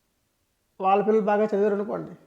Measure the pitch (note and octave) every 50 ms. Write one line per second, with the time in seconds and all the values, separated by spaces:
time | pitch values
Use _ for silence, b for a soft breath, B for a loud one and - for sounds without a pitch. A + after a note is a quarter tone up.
0 | _ _ _ _ _ _ _ _ _ _ _ _ _ _ _ _ G3 F#3+ G3 G3+
1 | F#3+ G#3+ G#3+ A3 G3+ G#3 G#3 G#3 G#3+ G#3+ G#3+ G3 G3+ G#3+ G3+ G3+ G3+ A3 - E3+
2 | D#3 - F3 - _